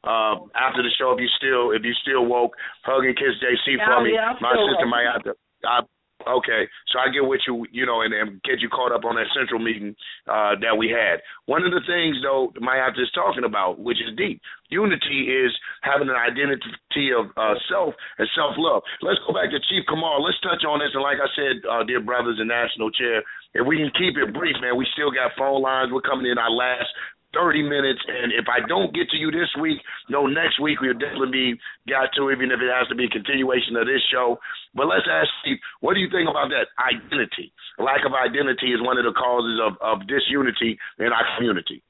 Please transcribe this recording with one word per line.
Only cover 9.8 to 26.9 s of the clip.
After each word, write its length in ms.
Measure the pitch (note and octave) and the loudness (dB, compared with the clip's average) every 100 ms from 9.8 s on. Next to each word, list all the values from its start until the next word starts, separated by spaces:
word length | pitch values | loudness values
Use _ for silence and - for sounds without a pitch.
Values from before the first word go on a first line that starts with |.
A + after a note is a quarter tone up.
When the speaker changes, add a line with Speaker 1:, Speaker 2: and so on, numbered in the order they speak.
| G#2 G2+ - - - | -6 -10 -18 -14 -2
Speaker 1:
uh, 240 | G#2+ G#2 G2+ | 0 2 2
that 160 | A2+ A2 | 2 2
we 160 | A2+ | 2
had. 320 | A2+ G#2 E2+ - - - | 2 2 0 -4 -14 -2
One 160 | D3+ | 0
of 80 | F3+ | 2
the 80 | F3 - | 0 0
things, 320 | F3 E3 C3+ | 0 0 0
though, 320 | C3+ C3+ B2+ - | 0 2 0 -2
Mayata 400 | B2 C3 C3 A#2+ | 0 2 2 0
is 80 | B2 F3 | -2 0
talking 320 | F#3+ C3 A#2 | 0 0 -2
about, 320 | G#2+ F#2 E2+ | 0 0 -2
which 160 | A2+ A2+ | -4 -2
is 80 | A2+ A2 | -4 -4
deep, 160 | G3+ - - - _ | -4 -4 -12 -20 _
unity 640 | E3+ G#3 E3 - C#3 B2+ | 0 2 0 0 -2 0
is 160 | C3 B2+ - - - | 2 2 -2 -10 -6
having 320 | C#3 C#3+ C3+ | -2 0 0
an 80 | B2+ | 0
identity 880 | A#2+ B2 C#3+ C3+ A2+ - _ D3 C#3 A#2+ | 0 0 -2 -2 -6 -16 _ -2 0 0
of, 160 | G#2 - | -2 -2
uh, 160 | A2 G#2 - | 0 0 0
self 240 | G3 E3 - - - | 0 -2 -4 -14 -4
and 80 | A2 E3 | -2 0
self-love. 480 | C#3+ C3 E3 A2 - - | -2 0 2 2 -2 -6
Let's 240 | F3 G3 | -2 0
go 80 | - | 0
back 160 | F#3 F3+ | -2 -2
to 160 | - - | -2 -2
Chief 160 | F#3+ - | -2 -2
Kamal. 320 | D#3+ E3 C#3+ | -2 0 0
Let's 160 | E3 - | 0 -2
touch 160 | F#3 E3+ D#3 | -2 -2 0
on 160 | D3 | 0
this. 80 | D3 | 0
And 80 | C3 | -2
like 240 | C#3 C#3 | -2 0
I 60 | C#3 | -2
said, 320 | - C#3 B2 | 0 -2 -2
uh, 240 | - A#2 A2 | 0 -2 0
dear 160 | B2 | -2
brothers 320 | A2 B2 A#2+ A2 | 0 0 0 -2
and 160 | A2 | -2
National 400 | A#2+ A2+ - A2+ | 0 -2 -2 -4
Chair, 320 | A2 A#2+ A2+ - - - - | 0 0 0 -2 -16 -4 0
if 80 | |
we 160 | B2 D#3 | 2 2
can 80 | D3 E3+ | 0 2
keep 240 | F#3 C#3+ | 0 2
it 160 | A#2+ B2 | -2 0
brief, 240 | E3+ C3 | -2 -2
man, 160 | B2+ B2 | 0 0
we 80 | B2+ | 0
still 160 | - D3 | 0 0
got 240 | C3 B2 - | 0 -2 0
phone 240 | C3+ C#3 | 2 2
lines. 240 | C3+ C3 B2+ | 2 2 2
We're 160 | C3 | 0
coming 240 | C3+ C3 B2 | 0 0 0
in 80 | A#2+ | 2
our 160 | A#2 | 2
last 400 | A#2 B2+ B2+ - | 2 0 -2 -4